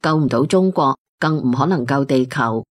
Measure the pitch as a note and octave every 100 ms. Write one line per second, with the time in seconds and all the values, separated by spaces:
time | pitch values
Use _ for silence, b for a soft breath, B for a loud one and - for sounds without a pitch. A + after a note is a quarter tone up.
0 | E3 D#3 C#3+ A#2 C#3+ F#3+ F#3+ F#3 C#3+ C3+
1 | _ _ D#3 D#3 B2+ B2 C#3+ F#3 A#2+ C#3
2 | C#3 C3+ B2+ D3 A#2 A2+ -